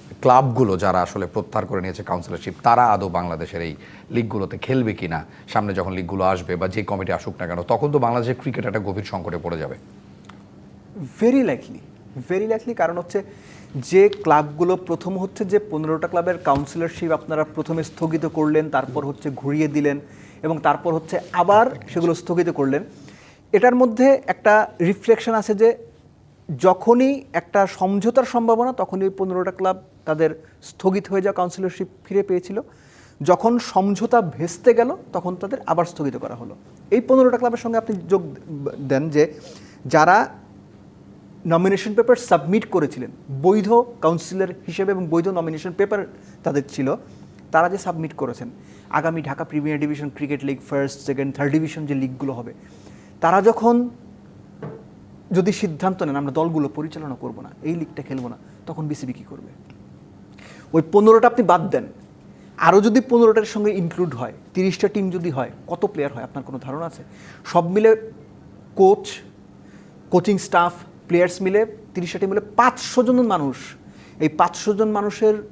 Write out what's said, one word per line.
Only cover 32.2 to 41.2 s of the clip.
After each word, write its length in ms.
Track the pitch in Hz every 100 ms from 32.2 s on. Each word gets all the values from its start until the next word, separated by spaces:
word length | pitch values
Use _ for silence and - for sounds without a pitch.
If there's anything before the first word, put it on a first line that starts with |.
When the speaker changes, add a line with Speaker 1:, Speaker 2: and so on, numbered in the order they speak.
Speaker 2:
পেয়েছিল। 380 | 196 180 180 202 - - - - - -
যখন 380 | 147 175 226 240
সমঝোতা 600 | - 190 196 202 226 233
ভেস্তে 520 | 170 - 170 - 247
গেল, 220 | 233 240 381 -
তখন 220 | 180 180 180
তাদের 220 | 202 269 -
আবার 200 | 165 170
স্থগিত 320 | - 143 123
করা 180 | - 117
হলো। 200 | 113 - - - -
এই 100 | 240
পনেরোটা 360 | 240 262 254 247
ক্লাবের 200 | 247 233
সঙ্গে 200 | 233 226
আপনি 200 | 226 196 170
যোগ 120 | 190 156 135 - 147 139 -
দেন 300 | 135 135 160
যে 240 | 147 156 - - - - - 131
যারা 440 | 156 165 202 - - - - - - - - - -